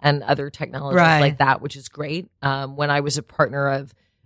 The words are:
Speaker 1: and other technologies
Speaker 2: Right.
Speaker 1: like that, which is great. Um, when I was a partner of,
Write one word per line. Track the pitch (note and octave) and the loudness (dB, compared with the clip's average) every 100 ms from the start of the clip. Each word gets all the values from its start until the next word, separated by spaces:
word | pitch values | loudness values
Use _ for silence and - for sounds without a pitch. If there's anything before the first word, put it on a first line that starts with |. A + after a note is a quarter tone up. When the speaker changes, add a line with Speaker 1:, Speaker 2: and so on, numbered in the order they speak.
Speaker 1:
and | D3 C#3+ | 0 0
other | - C#3+ C#3+ | 0 -2 -2
technologies | - D3+ C3+ C#3+ C3+ | -10 -10 -8 0 4
Speaker 2:
Right. | D#3+ D#3 | 4 6
Speaker 1:
like | C#3+ C#3+ | 4 4
that, | C3+ - | 2 2
which | C#3 C#3 | -4 -12
is | - | -14
great. | D3 D3 E3 F3+ _ | -10 -8 -8 -10 _
Um, | C#3 C#3 C3+ C#3 | -4 -4 -6 -4
when | D3 | 0
I | C#3+ | 0
was | C#3+ D3 | 0 -4
a | |
partner | - - C3 C#3 C#3 | -2 0 0 2 0
of, | C3+ C3+ _ _ _ | -2 -6 _ _ _